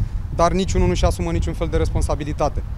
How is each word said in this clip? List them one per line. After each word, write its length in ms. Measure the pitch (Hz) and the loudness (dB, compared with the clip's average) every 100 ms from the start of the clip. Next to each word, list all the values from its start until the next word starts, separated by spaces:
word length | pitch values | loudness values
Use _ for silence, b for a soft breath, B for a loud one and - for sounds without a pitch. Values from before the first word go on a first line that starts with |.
| B B B | B B B
dar 180 | - 170 | 2 2
niciunul 360 | 175 190 180 180 | 2 2 2 2
nu-și 160 | 175 | 4
asumă 260 | 180 - 170 | 2 2 -2
niciun 220 | 165 170 | 0 -2
fel 140 | 165 165 | -2 -2
de 100 | 160 | 0
responsabilitate. 840 | 160 160 151 147 147 - 147 - - | 0 0 0 -2 -4 -2 0 -2 -6